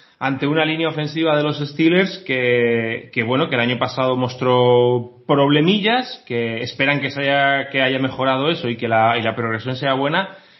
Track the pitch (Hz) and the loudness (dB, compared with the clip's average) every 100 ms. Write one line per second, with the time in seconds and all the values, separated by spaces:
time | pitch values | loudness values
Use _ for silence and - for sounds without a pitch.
0 | _ _ 131 131 139 156 156 156 165 147 | _ _ -6 -2 -2 0 0 0 -4 -4
1 | 151 151 160 147 147 135 143 - 160 175 | -6 -2 0 0 0 -2 -6 0 2 4
2 | 190 - - 131 123 123 120 117 113 113 | 2 -2 -6 -2 2 2 2 0 -2 -6
3 | - - 113 131 170 131 120 123 127 - | -8 -6 -2 0 0 0 0 0 -2 -2
4 | 131 127 127 127 127 127 123 123 123 123 | -2 0 -2 -2 2 4 6 6 4 2
5 | 110 - - 143 139 147 160 214 196 247 | -2 -14 -2 2 4 4 4 2 2 0
6 | 247 - - 120 117 113 123 - 139 143 | -2 -12 -8 -4 -4 -4 -8 -4 -2 0
7 | 139 139 139 143 139 139 135 139 131 131 | -4 -4 0 2 2 0 -2 0 0 0
8 | 131 - 131 131 143 170 123 117 117 110 | -2 -2 0 0 0 -2 -4 -4 0 2
9 | 110 117 113 113 113 110 123 131 143 131 | 2 2 -2 -2 -4 -4 -6 -4 -2 -2
10 | 139 165 196 - - _ | 0 -2 -4 -10 -20 _